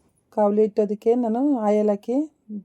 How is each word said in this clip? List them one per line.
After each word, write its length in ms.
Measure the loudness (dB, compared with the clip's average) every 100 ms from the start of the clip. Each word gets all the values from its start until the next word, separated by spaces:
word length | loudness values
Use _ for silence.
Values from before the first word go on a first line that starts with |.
| _ _ _
ಕಾವಲಿ 300 | -2 0 2 0
ಇಟ್ಟೋದಕ್ಕೆ 460 | 0 -2 -2 0 0
ನಾನು 180 | 0 -2 0 0 0
ಆಯಿಲ್ 240 | 2 0
ಹಾಕಿ, 240 | -2 -2 -4 -4 _ -16 -14